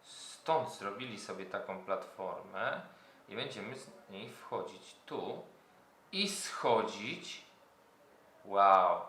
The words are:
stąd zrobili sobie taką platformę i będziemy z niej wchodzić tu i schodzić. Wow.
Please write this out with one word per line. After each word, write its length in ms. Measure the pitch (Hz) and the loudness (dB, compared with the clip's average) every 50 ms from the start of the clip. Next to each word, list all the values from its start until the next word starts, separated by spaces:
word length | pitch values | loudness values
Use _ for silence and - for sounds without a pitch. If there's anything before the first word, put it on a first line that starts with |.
| _ | _
stąd 680 | - - - - - - - - - 160 156 - - - | -18 -18 -16 -16 -16 -16 -10 -2 0 0 0 0 -2 -8
zrobili 460 | - 98 101 101 - 127 123 110 95 | -6 -6 -6 -6 -6 -8 -10 -10 -10
sobie 260 | - - - 95 95 | -10 -10 -10 -10 -8
taką 400 | 95 - 98 - - 95 92 - | -8 -8 -8 -6 -6 -8 -8 -2
platformę 960 | - 98 - - - - - 98 90 87 90 92 95 95 95 110 131 147 180 180 - - - - - - - - - | -2 -2 -2 -2 -10 -10 -8 -8 -6 -6 -8 -12 -10 -6 -4 -2 -2 -2 -4 -8 -14 -20 -20 -20 -20 -20 -20 -18 -12
i 60 | 101 | -8
będziemy 400 | 113 135 139 - 107 101 110 127 | -6 -6 -6 -6 -8 -8 -8 -10
z 320 | - - - - - - - | -12 -12 -16 -18 -20 -20 -16
niej 200 | 101 98 110 117 | -14 -14 -12 -14
wchodzić 680 | - - - - 123 104 - - 95 92 - - - - - | -14 -16 -10 -6 -6 -6 -6 -6 -10 -14 -18 -20 -20 -20 -16
tu 400 | - - - 87 - - - - - - - - - - - - - _ _ - - | -8 -6 -6 -4 -4 -6 -8 -10 -16 -20 -20 -20 -20 -20 -20 -20 -20 _ _ -20 -8
i 180 | - 190 208 196 | -2 -2 -2 -2
schodzić. 1160 | - - - - - - - 135 117 110 104 - - 98 104 120 165 175 - - - - - - - - - - - _ - - - _ - - - - - - - - - | -2 -4 -6 -6 -6 -2 2 4 4 4 4 0 -4 -6 -6 -6 -6 -8 -10 -12 -14 -14 -16 -20 -20 -20 -20 -20 -20 _ -20 -20 -20 _ -20 -20 -20 -20 -20 -20 -20 -20 -10
Wow. 560 | 101 98 98 98 98 95 95 92 87 85 85 - | 0 6 8 10 12 12 10 10 8 4 2 0